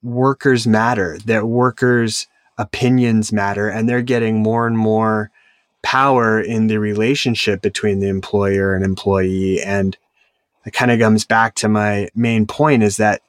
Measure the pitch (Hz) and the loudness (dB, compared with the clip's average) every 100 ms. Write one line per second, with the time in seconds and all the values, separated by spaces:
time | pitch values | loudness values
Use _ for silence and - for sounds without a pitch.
0 | 123 120 131 135 139 123 110 107 113 120 | -6 0 0 2 2 2 4 2 2 0
1 | 90 78 107 113 110 117 123 - 127 120 | -2 -6 -2 -2 0 0 0 0 2 2
2 | 113 - - _ _ - 107 - 127 127 | 0 -4 -12 _ _ -10 -8 -2 0 2
3 | 120 110 107 107 101 101 104 101 113 123 | 2 2 0 -2 -2 -2 -4 -2 -2 -2
4 | 123 120 113 110 107 117 117 113 110 110 | 0 -2 0 0 0 0 0 0 0 2
5 | 110 110 107 _ _ _ _ _ - 131 | 0 0 -4 _ _ _ _ _ -4 0
6 | 139 127 113 110 107 113 110 107 107 104 | 2 4 2 0 -2 -2 0 0 -2 -2
7 | 113 143 127 113 - 95 104 - 107 98 | 0 0 -2 -2 -2 -2 -4 -2 -2 -2
8 | 98 95 - 104 98 98 98 95 95 95 | -2 -4 -2 -2 0 0 0 0 -2 -2
9 | - 98 95 95 95 95 98 98 98 - | 0 0 0 -2 -2 -2 -2 -2 -2 -4
10 | _ _ _ _ _ _ - - 123 117 | _ _ _ _ _ _ -12 -4 0 2
11 | 113 107 - 113 113 - 107 107 104 101 | 4 2 2 0 0 0 -2 0 0 -2
12 | 101 110 117 113 104 - 151 131 107 101 | -4 -2 0 0 -2 0 2 4 2 2
13 | 107 101 | 0 0